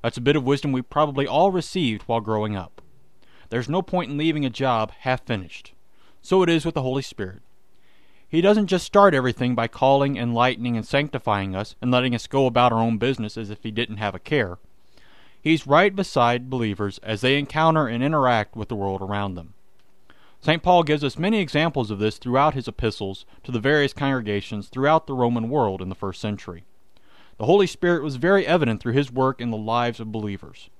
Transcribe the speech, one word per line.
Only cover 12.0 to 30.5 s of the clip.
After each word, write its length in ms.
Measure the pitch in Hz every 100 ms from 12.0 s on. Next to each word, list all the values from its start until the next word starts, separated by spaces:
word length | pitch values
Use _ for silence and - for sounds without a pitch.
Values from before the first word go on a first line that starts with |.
| 127 120
us 120 | -
go 200 | 135 131
about 240 | 117 123
our 80 | 113
own 180 | 113 110
business 400 | 120 127 107 -
as 120 | 104
if 140 | 104
he 80 | 113
didn't 260 | 107 117 107
have 180 | 104 95
a 40 |
care. 380 | - 151 98 90 - - - - - - - -
He's 260 | 151 160 135
right 280 | 147 196 196
beside 540 | 190 - 120 120 127
believers 500 | 127 110 101 101 -
as 200 | - 107
they 160 | 127 139
encounter 500 | 143 156 160 160 135
and 160 | 120
interact 520 | 139 156 127 117 104 113
with 140 | 101
the 60 | 107
world 260 | 98 95
around 340 | 95 101 101 87
them. 180 | 82 - - - - - - - - -
Saint 240 | - 160
Paul 180 | 185 180
gives 220 | 156 151
us 160 | 143 131
many 200 | 180 220
examples 520 | 165 151 165 143 107
of 80 | 101
this 180 | 107 -
throughout 380 | 123 127 151 135
his 120 | 113
epistles 580 | - 113 - 98 95 - -
to 80 | -
the 80 | 120
various 340 | 123 151 143
congregations 760 | - 139 131 107 101 - 107 98
throughout 360 | 131 139 160 -
the 80 |
Roman 360 | 131 120 120 113
world 340 | 147 110 95
in 60 | 92
the 60 | 92
first 240 | 98 92
century. 440 | 107 104 - 85 - - - - - - - -
The 80 | 110
Holy 220 | 202 185
Spirit 340 | - 175 170
was 140 | 147 127
very 320 | 165 196 160
evident 340 | 170 131 110
through 120 | 117
his 180 | 127 139
work 300 | 123 131 131
in 100 | 120
the 60 | 113
lives 420 | 107 117 120 113
of 120 | 110
believers. 580 | 110 104 98 73